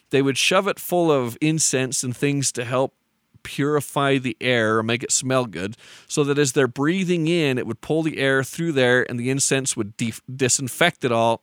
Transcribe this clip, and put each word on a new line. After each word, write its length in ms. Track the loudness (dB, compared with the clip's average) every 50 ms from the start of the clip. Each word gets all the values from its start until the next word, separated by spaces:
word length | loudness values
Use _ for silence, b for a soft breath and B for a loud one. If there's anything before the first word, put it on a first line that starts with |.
| B _
they 120 | 2 2
would 160 | 2 2 2
shove 300 | 0 2 2 2 2 2
it 120 | 0 -2 -4
full 300 | -4 -2 0 2 4 4
of 280 | 2 2 0 -2 -4 -2
incense 640 | -2 0 0 0 0 0 0 0 -2 -2 -4 -4 -4
and 120 | -6 -4
things 360 | -2 -2 -2 0 -2 -2 -4 -4
to 120 | -6 -4
help 280 | -2 0 0 0 -2 -4 _ _ _ _ _ _ _ _ _ -16
purify 760 | -8 -4 -2 0 0 0 0 -2 -2 -2 0 2 2 2
the 180 | 0 0 -4 -6 -2
air 360 | 0 0 2 2 2 2 2
or 60 | 2 0
make 200 | 0 -2 -2 -2
it 80 | -2
smell 340 | -2 -2 0 0 0 0 0
good, 320 | -2 -4 -6 -6 -6 -8 B B B B B B
so 160 | -4 -2 0 0
that 120 | 2 2
as 140 | 2 0 2
they're 160 | 2 2 2
breathing 600 | 2 0 0 0 0 0 0 0 0 0 0 2
in, 300 | 2 2 2 2 0 0
it 80 | -2 -4
would 140 | -6 -8 -8
pull 240 | -4 -2 -2 0 0
the 140 | -2 -2
air 260 | 0 0 2 2 0 0
through 300 | -2 -6 -4 -4 -2 2
there, 360 | 2 4 4 4 4 2 0
and 80 | -4
the 120 | -4 -4 -2
incense 480 | -2 0 0 0 0 -2 -2 -2 -4
would 180 | -4 -6 -6 -6
def-, 260 | -6 -4 -4 -6 -8 -12 -12 -4
disinfect 720 | 0 0 2 2 0 -2 -4 0 0 0 0 0 _ -2
it 80 | 0 2
all, 260 | 2 2 2 2 0